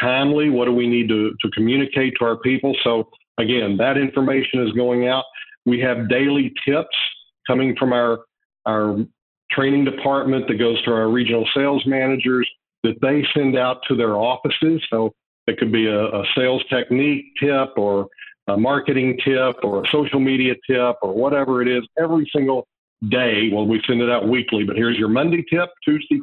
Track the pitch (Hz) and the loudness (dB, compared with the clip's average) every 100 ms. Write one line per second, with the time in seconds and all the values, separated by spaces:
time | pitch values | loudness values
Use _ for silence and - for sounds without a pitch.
0 | 123 127 139 147 151 127 123 123 120 120 | -2 0 0 2 2 2 2 2 2 0
1 | 113 107 107 - 107 - 110 135 139 135 | 2 0 0 -2 -6 0 2 2 0 0
2 | 131 - 117 113 131 131 139 135 123 117 | -2 0 0 0 0 0 0 0 0 0
3 | 110 - _ - 113 123 104 98 123 139 | -2 -10 _ -4 0 0 0 0 2 2
4 | 135 139 131 135 131 127 117 110 123 123 | 0 0 0 0 0 -2 -2 0 0 0
5 | 123 131 - - - - - 120 127 120 | 0 -2 -4 -14 -20 -6 -2 0 0 0
6 | 110 123 139 143 127 - - 147 165 - | 0 0 2 2 0 -2 -2 -2 -2 -4
7 | - - - _ - 127 135 120 131 123 | -4 -6 -20 _ -2 0 0 0 0 2
8 | 120 113 - _ _ _ 107 110 107 101 | 2 0 -6 _ _ _ -4 0 0 -2
9 | 113 _ _ _ _ - 135 139 135 135 | -4 _ _ _ _ -2 2 2 2 0
10 | 139 139 135 131 - 110 117 117 - 113 | -2 0 0 -2 -2 0 0 0 0 0
11 | 110 120 117 117 110 139 139 143 131 135 | 2 2 2 0 0 0 0 0 0 0
12 | 131 131 123 127 120 - _ _ 113 113 | 0 0 0 0 -2 -8 _ _ -4 0
13 | 131 147 135 151 139 131 127 127 - 127 | 0 0 0 0 0 2 0 -2 -2 0
14 | 117 104 117 127 151 - 160 160 - 113 | 0 0 0 -2 -4 0 0 0 -2 -2
15 | 110 - _ _ - 113 113 113 110 104 | -2 -4 _ _ -6 -2 0 2 2 0
16 | 107 101 98 - 127 127 - 127 - 127 | 0 -2 -2 0 0 0 -2 -4 0 0
17 | 147 143 - - 143 139 135 120 101 101 | 0 -2 -6 -2 0 0 0 0 0 0
18 | 98 - - - - 101 120 139 139 135 | -2 -10 -20 -12 -4 0 2 0 0 0
19 | 131 127 139 131 131 123 104 98 98 151 | 0 0 0 2 0 -2 -2 -2 0 0
20 | 143 139 135 135 127 123 - 127 123 120 | 0 0 2 2 0 -2 0 0 2 0
21 | 98 101 135 143 131 127 123 123 113 - | -2 -2 0 0 0 0 0 0 -2 -4
22 | 160 165 143 147 135 131 - _ _ _ | 0 0 0 0 0 -2 -6 _ _ _
23 | 107 123 123 107 110 104 107 113 - 120 | -2 0 2 0 0 0 0 0 0 0
24 | 120 120 104 123 120 110 101 98 117 117 | 2 0 0 0 0 -2 -2 0 0 0
25 | 107 117 165 170 170 165 175 - - 151 | 0 0 0 0 0 -2 -2 -4 0 0
26 | - 143 | 0 -2